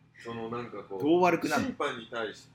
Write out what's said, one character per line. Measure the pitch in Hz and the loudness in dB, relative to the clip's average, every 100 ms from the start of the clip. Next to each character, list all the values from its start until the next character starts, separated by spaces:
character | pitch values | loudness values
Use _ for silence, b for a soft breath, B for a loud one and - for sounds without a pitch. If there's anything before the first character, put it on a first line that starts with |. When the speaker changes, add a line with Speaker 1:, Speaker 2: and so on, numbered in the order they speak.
| _ - | _ -16
Speaker 1:
そ | 117 | -12
の | 117 113 | -8 -6
な | 120 | -6
ん | 117 | -8
か | 101 | -10
こ | 101 98 | -10 -2
う、 | |
Speaker 2:
ど | 147 175 | 4 6
う | |
悪 | 180 165 | 6 4
く | 139 | 0
な | 147 | 0
る | |
の？ | 131 | -2
Speaker 1:
審 | - | -2
判 | 143 123 | -4 -4
に | 113 | -8
対 | 117 110 | -6 -6
し、 | 95 - | -8 -18